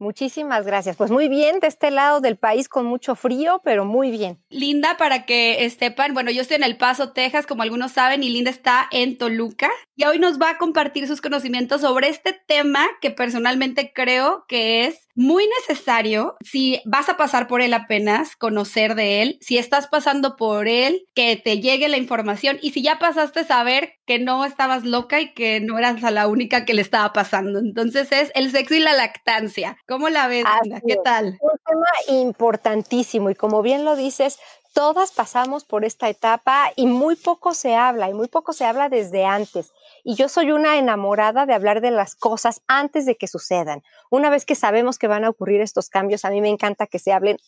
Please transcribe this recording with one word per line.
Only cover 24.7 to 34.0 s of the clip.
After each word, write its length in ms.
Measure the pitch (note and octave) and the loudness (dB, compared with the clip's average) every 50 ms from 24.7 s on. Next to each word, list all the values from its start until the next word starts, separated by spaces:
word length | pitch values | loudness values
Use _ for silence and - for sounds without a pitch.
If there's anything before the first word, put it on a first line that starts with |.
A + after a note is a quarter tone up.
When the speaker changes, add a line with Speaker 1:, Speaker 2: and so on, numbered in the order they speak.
| C4 B3+ A#3 | 0 -2 -2
Speaker 2:
loca 360 | A#3+ A#3+ B3 B3 A#3+ C#4+ D4 | -2 -2 -2 -2 0 -2 -2
y 140 | D#4+ D#4 - | -2 -2 -6
que 260 | - A#3 A3 A3 A3 | -4 -2 -2 0 0
no 180 | G#3+ A3 A3+ A3+ | -2 -2 -2 0
eras 220 | A#3 B3 A#3+ A3 | 0 0 0 0
la 260 | A#3 A#3+ G#3+ G#3 G#3 | -2 0 0 2 2
única 380 | G#3 G#3+ A#3 B3 A3 - B3 A#3+ | 2 2 0 0 0 -2 -2 0
que 100 | A#3+ A#3 | 0 0
le 60 | G#3 | 0
estaba 320 | G3+ G3+ - A3 G#3 G#3 G#3 | 0 2 2 0 0 2 2
pasando. 460 | G#3 G3 G3 - G3 F#3+ G3 G3+ G3+ | 0 0 0 0 -2 -2 -2 -4 -2
Entonces 520 | A3+ G#3+ G3 A#3 A3+ A#3 A#3+ C#4 C#4 C4+ | -4 -4 -2 -2 -2 0 0 -2 -2 0
es 220 | C#4+ C#4 D4 C#4+ - | 0 0 0 0 0
el 160 | C4+ C4 C4+ | -2 -2 0
sexo 240 | B3+ C#4 C4+ C#4 D#4 | 0 -2 0 2 2
y 60 | D#4+ | 2
la 140 | D#4+ D#4 D4+ | 4 4 4
lactancia. 840 | C4+ A#3+ A3 - - - - A3+ A3 A3 G#3 G#3 - F3+ F3+ - - _ | 2 2 0 -4 -6 -2 -2 0 0 -2 -4 -6 -6 -8 -8 -8 -12 _
¿Cómo 220 | - B3+ C4 D4 D#4 | -8 -6 -4 -2 0
la 180 | D#4+ D4+ C#4 | 0 0 0
ves, 200 | B3+ B3 A#3+ A#3 - G#3+ A3+ A3+ | 0 0 -2 0 0 0 0 0
Linda? 160 | G#3 F#3+ G3+ | -2 -4 -6
Speaker 1:
Así 80 | A#3+ | -2
Speaker 2:
¿Qué 80 | A#3 G#3+ | -2 0
Speaker 1:
es. 80 | G3 F3+ | 0 2
Speaker 2:
tal? 360 | B3+ A#3+ A3 A3 F#3+ F#3+ F#3 | 2 2 2 0 -2 -4 -2
Speaker 1:
Un 200 | C#4+ D4+ D#4 C#4+ - | 0 0 0 0 -2
tema 520 | E4 D#4+ D#4+ E4 F4 F4 C4+ C4 - C4+ C4 | -2 0 2 2 2 0 0 0 0 0 2
importantísimo 1080 | B3+ B3+ G#3 - A#3 A#3 A3 A3 - A3+ G#3+ G#3+ G#3 - - B3 B3 - - A3+ G3+ G3 | 2 0 0 0 2 2 2 2 0 0 -2 -2 -2 -2 -2 -2 -2 0 -2 0 0 0
y 60 | G3 | -2
como 260 | - - G#3+ G#3+ G#3+ | 0 0 0 2 2
bien 240 | G#3 A#3+ C4+ C#4 D4 | 2 2 0 0 2
lo 100 | D#4 D4+ | 0 0
dices, 440 | C#4 | 0